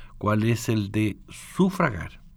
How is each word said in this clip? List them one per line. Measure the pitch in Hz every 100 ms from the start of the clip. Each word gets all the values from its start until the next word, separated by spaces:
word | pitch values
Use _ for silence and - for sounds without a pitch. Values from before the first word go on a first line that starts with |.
| - -
cual | 98 107
es | 113 113 -
el | 110 101
de | 107 110 92 -
sufragar. | - - - 185 - 151 90 82 - -